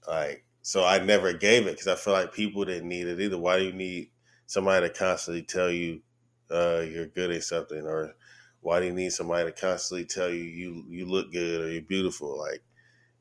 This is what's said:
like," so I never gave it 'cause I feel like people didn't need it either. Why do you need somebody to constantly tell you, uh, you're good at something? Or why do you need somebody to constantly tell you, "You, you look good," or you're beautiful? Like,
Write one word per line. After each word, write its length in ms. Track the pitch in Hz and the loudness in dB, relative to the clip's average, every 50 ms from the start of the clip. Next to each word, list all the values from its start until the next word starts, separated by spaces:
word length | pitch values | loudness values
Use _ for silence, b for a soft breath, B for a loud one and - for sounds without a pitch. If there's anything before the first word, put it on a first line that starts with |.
| - | -8
like," 380 | 80 80 80 73 71 69 - _ _ _ _ - | -4 -2 -2 -2 -2 -4 -8 _ _ _ _ -8
so 220 | - - 98 90 | -2 2 4 6
I 140 | 90 95 95 | 6 6 6
never 320 | 92 98 104 98 92 92 87 | 6 6 6 6 6 4 0
gave 340 | - 101 104 117 123 104 | 2 6 6 8 8 6
it 100 | 90 78 - | 4 -2 -2
'cause 100 | - 98 | 0 0
I 60 | 90 | 0
feel 160 | - - 101 98 | 0 2 2 2
like 220 | 95 90 - - | 2 2 0 -2
people 320 | 107 107 104 101 101 98 | -4 -4 -2 -2 -2 -2
didn't 220 | 92 90 85 82 87 | -2 -2 -4 -6 -6
need 180 | 90 90 87 87 | -6 -4 -4 -4
it 120 | 87 87 | -4 -2
either. 180 | 101 101 95 87 | -2 -2 -2 0
Why 200 | 85 87 92 95 | 2 4 4 4
do 60 | 95 | 2
you 80 | 92 90 | 0 -2
need 380 | 95 92 90 90 87 - - _ _ b b b b b | -6 -6 -6 -6 -8 -10 -12 _ _ b b b b b
somebody 400 | b - 101 95 98 95 92 87 82 | b -2 0 4 4 6 4 4 2
to 60 | - | 0
constantly 480 | - 95 92 90 - - 85 85 85 80 | 0 0 2 2 0 -2 -6 -6 -8 -6
tell 280 | - - 92 90 90 | -4 0 0 2 2
you, 320 | 87 87 85 82 80 78 - _ _ _ _ _ _ _ _ - | 2 0 -2 -4 -6 -8 -12 _ _ _ _ _ _ _ _ -4
uh, 340 | 82 85 87 87 85 82 82 80 | 0 2 2 2 2 0 -2 -2
you're 180 | 80 85 82 | -4 -8 -8
good 240 | 78 - 92 90 87 | -6 -4 -4 -2 -2
at 140 | 85 82 - | -2 -4 -4
something? 420 | - 85 82 78 - 76 78 78 | -4 -4 -4 -4 -6 -8 -8 -6
Or 280 | 78 80 80 78 78 - _ b b b b b b b b | -4 -4 -4 -4 -6 -8 _ b b b b b b b b
why 200 | b 82 85 90 | b 0 2 2
do 60 | 92 | 2
you 60 | 90 90 | 0 0
need 200 | 92 92 90 - | -2 -2 -2 -4
somebody 380 | - 85 85 85 87 85 82 | -4 -4 -2 0 0 0 -2
to 80 | - - | -4 -2
constantly 460 | 95 92 90 87 - - 92 90 85 | -2 -2 0 -2 -4 -6 -6 -6 -6
tell 220 | - - 95 90 87 | -6 -4 -2 -2 -2
you, 120 | 87 85 85 | -2 -4 -6
"You, 400 | 85 85 87 90 90 85 85 73 80 | -8 -10 -10 -10 -10 -10 -12 -12 -12
you 180 | 85 87 92 | -10 -10 -6
look 260 | 90 92 95 - - 85 | -2 -2 -2 -2 -2 -4
good," 300 | 87 85 85 82 82 80 | -4 -2 -2 -2 -2 -2
or 80 | 80 | -4
you're 120 | 82 82 78 | -6 -6 -6
beautiful? 560 | - 95 95 95 87 - - 73 73 67 73 | -4 -2 0 0 -2 -2 -4 -8 -8 -6 -6
Like, 240 | 76 76 69 - _ _ b b b b b b b b b b | -6 -8 -8 -10 _ _ b b b b b b b b b b